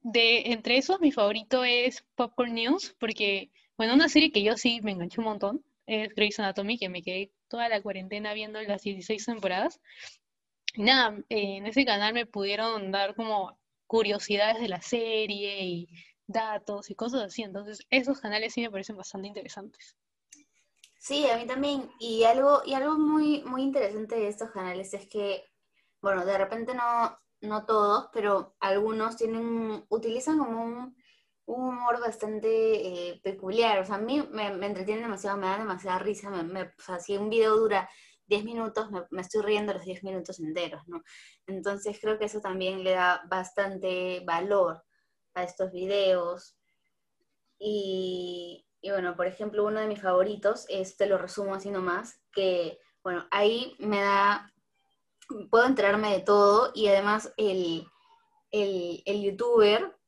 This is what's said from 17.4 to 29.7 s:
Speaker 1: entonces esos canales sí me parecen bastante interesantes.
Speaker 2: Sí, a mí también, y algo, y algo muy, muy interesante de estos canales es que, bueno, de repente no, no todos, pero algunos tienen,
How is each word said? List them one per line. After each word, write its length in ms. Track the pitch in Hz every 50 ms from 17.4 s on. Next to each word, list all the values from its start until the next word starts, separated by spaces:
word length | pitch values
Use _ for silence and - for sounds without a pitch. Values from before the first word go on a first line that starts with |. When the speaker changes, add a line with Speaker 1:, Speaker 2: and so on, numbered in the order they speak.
| 220
Speaker 1:
entonces 360 | 196 185 196 208 208 214 - - _
esos 320 | 247 269 247 262 277 -
canales 320 | - 214 208 214 220 233 -
sí 80 | 247
me 100 | 233 233
parecen 260 | 202 190 196 - 214
bastante 300 | 185 185 - - 196 190
interesantes. 680 | 202 202 208 - - - 202 196 220 _ _ - - _ _ _ _ _ _ _ _ - 302 _ _ _ _ _ _ _ _ - _ _ _
Speaker 2:
Sí, 280 | - - 277 294 294 254
a 80 | 233
mí 100 | 233 240
también, 420 | 233 254 269 277 285 285 269 247 - - -
y 240 | 226 233 220 226 226
algo, 380 | 226 240 262 269 285 294 277 -
y 80 | - 269
algo 240 | 269 269 302 311
muy, 460 | 302 302 302 311 311 302 302 302 285 -
muy 200 | 254 254 262 269
interesante 520 | 277 269 285 226 196 208 214 220 214 226
de 120 | 226 208
estos 240 | 202 208 - 233 226
canales 420 | - 202 185 180 175 185 190 190 -
es 140 | 196 196
que, 380 | _ - 214 202 202 190 180 - _ _ _ _ _ _ _ _ _ _ _
bueno, 240 | - 196 196 185 175
de 120 | 190 196
repente 360 | 190 196 190 226 233 226 254 254
no, 420 | 247 240 240 240 233 233 226 - _ _ _ _ _
no 240 | 208 214 214 214 214
todos, 440 | 226 220 214 208 208 208 240 - - -
pero 420 | 233 208 208 196 190 - - _ _
algunos 580 | - 196 196 202 208 220 220 220 220 226 233
tienen, 680 | 233 233 220 226 226 233 233 233 226 226 220